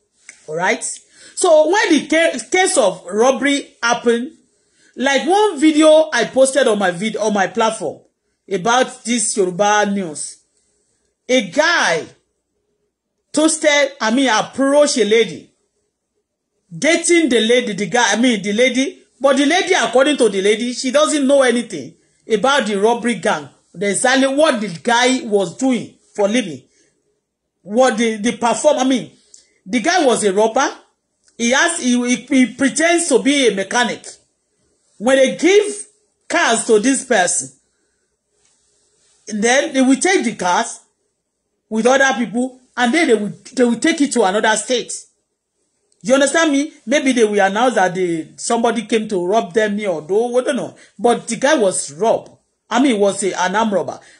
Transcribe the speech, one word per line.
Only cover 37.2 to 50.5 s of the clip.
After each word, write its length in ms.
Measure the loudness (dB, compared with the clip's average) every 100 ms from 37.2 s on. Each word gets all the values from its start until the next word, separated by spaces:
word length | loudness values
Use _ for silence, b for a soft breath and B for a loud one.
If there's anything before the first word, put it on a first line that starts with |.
| 0 -2 -8 _ _ _ _ _ _ _ _ _ _ _ _ _ _ _ _ _ -12
then 440 | -4 0 0 0
they 100 | 0
will 140 | 2 2
take 280 | 2 0
the 100 | -2
cars 460 | -4 0 0 -2 -10 _ _ _ _ _ _ _ _ -8
with 180 | 0 2
other 320 | 2 2 0
people, 420 | -4 -4 -6 -8 _ -2
and 160 | 0
then 140 | 2 2
they 60 |
will, 180 | 0 -2 -10 -10
they 100 | 0
will 140 | 0 2
take 220 | -2 0
it 120 | 0
to 120 | 0
another 320 | 0 0 0 -2
state. 360 | -2 -4 -4 -14 -16 _ _ _ _ _ _ _ _ _
You 120 | 0
understand 380 | 2 2 2 2
me? 200 | 0 -2 B -2
Maybe 260 | 0 2
they 120 | 2
will 160 | 2 2
announce 340 | 0 2 0 2
that 180 | 0
they, 380 | 0 -4 -4 -8 -12
somebody 500 | -4 0 0 -2 -2
came 200 | -4 -2
to 180 | -4 0
rob 260 | -2 0
them 260 | -2 -2 -2
here 120 | -4
or 120 | -6
do, 360 | -2 -2 0 -2
I 40 |
don't 140 | -2